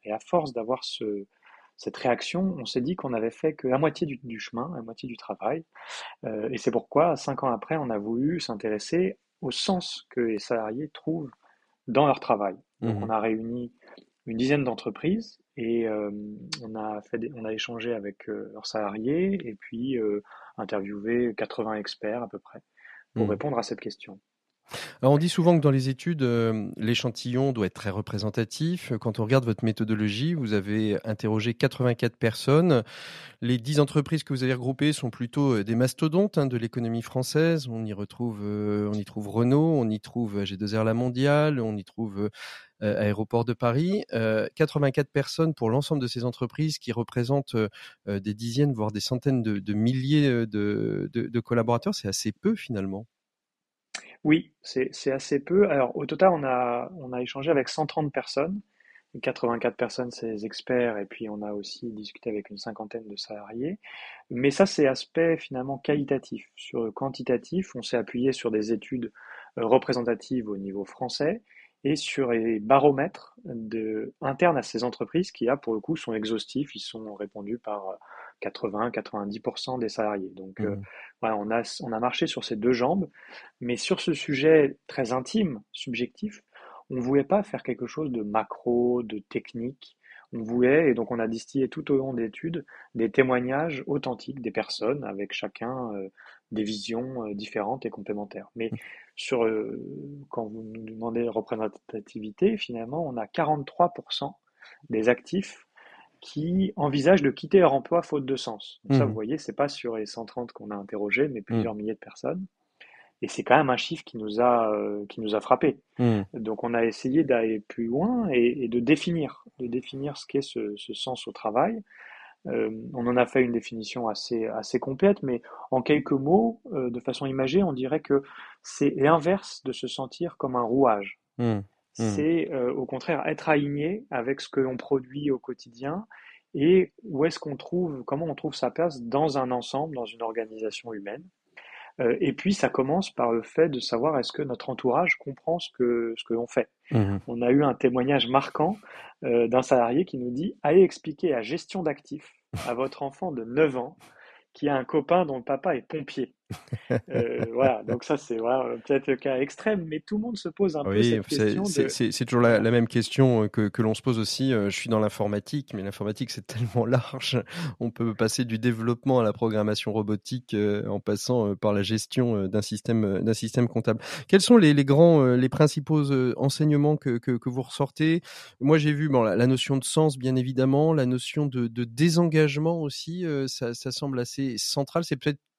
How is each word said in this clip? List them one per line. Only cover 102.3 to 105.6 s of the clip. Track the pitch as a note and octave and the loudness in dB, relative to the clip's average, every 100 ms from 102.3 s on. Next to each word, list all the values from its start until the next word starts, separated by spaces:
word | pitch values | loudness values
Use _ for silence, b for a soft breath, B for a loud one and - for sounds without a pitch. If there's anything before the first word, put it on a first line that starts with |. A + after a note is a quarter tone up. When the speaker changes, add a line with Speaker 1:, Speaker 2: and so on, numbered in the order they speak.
| - G3 G#3+ | 0 2 2
Speaker 1:
finalement, | - A#2 A2+ D3+ D#3 | -4 -8 -6 -6 -4
on | A#2+ | -6
a | G#2 | -4
quarante-trois | - D3+ D3+ C#3 - F3 | -2 0 0 -2 2 2
pour | - - | 0 -10
cent | - C#3+ - _ B B B - | -8 -8 -10 _ B B B -4
des | A2 A2+ | 2 2
actifs | A#2+ - F#3 - - | 2 0 -4 -4 -12